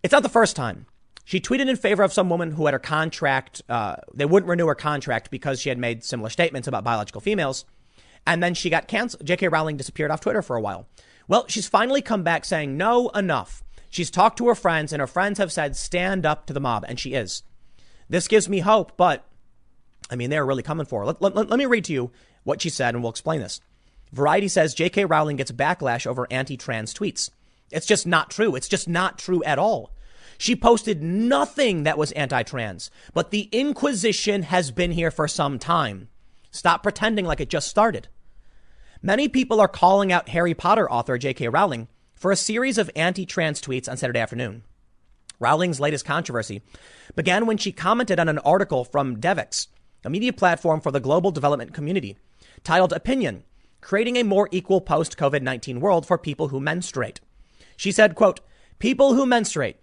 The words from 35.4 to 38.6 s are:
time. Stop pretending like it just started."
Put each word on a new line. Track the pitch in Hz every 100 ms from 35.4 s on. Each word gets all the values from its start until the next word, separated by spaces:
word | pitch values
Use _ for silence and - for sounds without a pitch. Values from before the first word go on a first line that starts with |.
| 143 135
time. | - 170 131 98 - - - - -
Stop | - 175 170
pretending | 208 196 214 214
like | 180 151
it | 139
just | 160 -
started." | - 226 143 - - - - - -